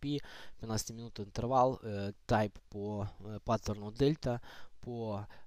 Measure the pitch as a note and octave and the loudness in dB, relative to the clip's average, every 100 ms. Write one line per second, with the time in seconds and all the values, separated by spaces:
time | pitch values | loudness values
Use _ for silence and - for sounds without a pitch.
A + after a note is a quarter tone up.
0 | C#3+ C#3+ - - - - A2+ A2 - A2+ | -2 -2 -4 -12 -12 -8 -2 -2 -2 -8
1 | A#2 - G2+ - A#2+ C3 B2+ B2+ A2+ G2+ | -10 -8 -6 -2 4 6 6 4 -4 -2
2 | G2 - - A2 G#2 - - G#2 G2+ G#2 | -4 -4 4 4 4 0 -12 -6 -4 -2
3 | G2+ - G2+ G#2 - A2 - G#2 G#2 G#2+ | -4 -6 -10 -6 2 2 2 -2 -2 4
4 | C#3 D#3+ C3 A#2+ - - - - - A#2+ | 4 4 0 -2 -4 -10 -10 -10 -8 -4
5 | A2 G2+ G2+ - | -2 -4 -6 -10